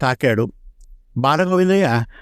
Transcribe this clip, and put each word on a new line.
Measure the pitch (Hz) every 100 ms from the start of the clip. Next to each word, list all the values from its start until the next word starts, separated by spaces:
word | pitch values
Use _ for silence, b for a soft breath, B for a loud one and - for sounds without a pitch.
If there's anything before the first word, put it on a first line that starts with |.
తాకాడు. | 131 127 135 110 117 - - - - - _ -
"బాలగోవిందయ్య | 131 156 180 185 185 196 185 117 113 B